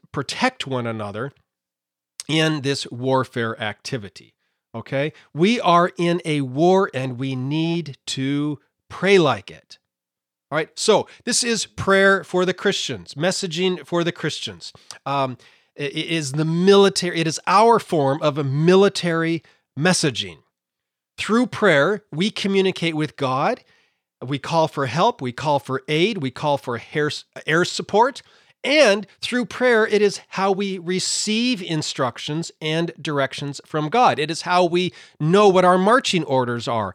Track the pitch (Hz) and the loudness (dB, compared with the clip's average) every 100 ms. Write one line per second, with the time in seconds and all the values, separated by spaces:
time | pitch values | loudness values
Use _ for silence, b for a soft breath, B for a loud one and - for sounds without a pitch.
0 | _ 151 135 - 254 - 139 127 117 110 | _ -10 -8 -2 -4 -4 -6 -4 -4 -6
1 | 104 104 139 - _ _ _ _ _ _ | -8 -8 -10 -12 _ _ _ _ _ _
2 | _ - - 156 160 156 135 135 - 120 | _ -16 -4 0 0 0 -4 -4 -8 -6
3 | 131 131 123 123 113 113 107 101 - 131 | 0 0 0 -4 -6 -4 -8 -8 -10 -10
4 | 98 - 57 _ _ _ _ 117 - 139 | -10 -20 -20 _ _ _ _ -16 -6 -4
5 | 151 b b 143 190 233 185 175 180 - | -4 b b 0 2 2 4 4 2 0
6 | 170 175 165 147 135 131 175 190 196 131 | 0 0 -2 -2 -2 2 4 4 2 -4
7 | 131 120 135 131 131 151 165 170 147 127 | -6 -6 -6 -4 -4 -2 -2 -2 -6 -14
8 | - 135 135 143 147 143 _ _ _ - | -10 -6 -4 -2 -4 -6 _ _ _ -4
9 | 185 196 147 107 - 80 _ - _ _ | 4 4 4 0 -8 -20 _ -20 _ _
10 | _ _ _ _ _ 151 156 - - 196 | _ _ _ _ _ -6 -6 -2 2 2
11 | - B - - 240 226 - - - 196 | 2 B -4 -2 0 -4 -6 -6 2 4
12 | 196 196 156 180 180 180 202 - - 110 | 4 4 0 0 0 0 -2 -2 -6 -10
13 | - 139 175 180 190 160 185 175 139 170 | -12 -4 -2 -2 -6 -2 -2 -2 -4 -2
14 | 170 - 156 - 110 87 - - B B | -2 -4 -8 -6 -10 -12 -18 -20 B B
15 | 143 139 135 120 b b b - 143 156 | -6 -2 -2 -6 b b b -10 -8 -6
16 | 156 165 143 147 160 165 185 202 196 190 | -4 -4 -4 -2 -2 2 6 6 6 2
17 | 175 170 165 - - 190 233 226 - 170 | -4 -2 -4 -4 2 4 6 4 2 0
18 | 135 151 156 143 139 139 165 190 196 - | 2 2 0 0 -2 2 4 6 4 2
19 | 175 165 165 165 b b b - 170 175 | -2 -2 -2 -4 b b b -2 0 2
20 | 156 101 98 78 _ _ _ _ _ _ | 0 -2 -8 -14 _ _ _ _ _ _
21 | _ - - 226 254 - 208 147 156 208 | _ -12 -2 0 0 2 4 4 2 -2
22 | - 151 208 - 196 196 190 180 165 151 | -6 -4 -4 -2 0 2 0 0 -4 -2
23 | 151 - 135 131 175 254 _ _ _ _ | -6 -4 -4 0 -2 -4 _ _ _ _
24 | _ _ 123 139 - 165 160 - 135 139 | _ _ -8 -8 -2 0 0 -2 -4 0
25 | 220 - 127 - 143 143 - 135 - 151 | 0 0 -8 -6 -2 -2 -2 -8 -4 0
26 | 196 196 131 - 151 139 - 117 - 156 | 0 -2 -8 -4 -4 -2 -4 -10 -6 -4
27 | 147 - - - - 160 175 - 185 202 | -4 -4 -14 -12 -2 0 0 -4 0 2
28 | 254 - b b b _ 247 302 247 202 | 2 0 b b b _ 0 4 6 4
29 | 190 b - 247 226 - 254 226 214 208 | -4 b -6 -4 -4 -2 2 2 2 2
30 | 202 - - - 196 190 202 185 165 185 | 2 0 -8 -2 0 0 -2 -6 -4 -4
31 | - - 214 214 247 214 175 156 - - | -2 -4 -2 0 0 -2 -4 -4 -4 -2
32 | 127 - - 151 170 - 156 160 170 - | -4 -4 -6 -6 -6 -8 -4 -2 -4 -6
33 | 151 143 135 - 143 139 - 156 151 180 | -6 -2 -2 -4 -10 -12 -6 -4 0 2
34 | 190 123 151 165 175 180 180 175 180 B | 4 2 -4 -6 0 2 2 0 -2 B
35 | B B 151 196 208 185 180 185 190 254 | B B 2 6 8 8 6 6 4 2
36 | - 180 147 131 123 120 113 117 98 | 2 -2 0 0 0 -4 -4 -4 -4